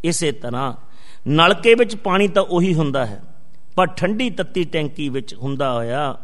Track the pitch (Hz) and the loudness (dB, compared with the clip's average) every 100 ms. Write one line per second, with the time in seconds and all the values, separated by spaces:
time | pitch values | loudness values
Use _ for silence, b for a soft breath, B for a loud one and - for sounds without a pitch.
0 | 160 165 160 - 120 123 135 117 - b | 0 0 0 -2 -6 -4 -4 -4 -8 b
1 | b b 127 151 170 196 233 233 233 220 | b b 0 6 6 6 6 6 4 0
2 | 202 185 202 196 165 175 185 160 147 135 | 0 2 4 2 2 2 4 2 2 0
3 | 117 101 - - - - - - 185 185 | -2 -4 -8 -8 -8 -8 -4 0 0 0
4 | 180 214 254 180 180 185 160 160 151 147 | -2 0 -2 -2 -4 -2 -2 -2 -4 -4
5 | 147 131 110 104 131 135 135 120 117 131 | -4 -4 -6 -6 -4 -2 0 0 -2 -2
6 | 143 120 | -4 -4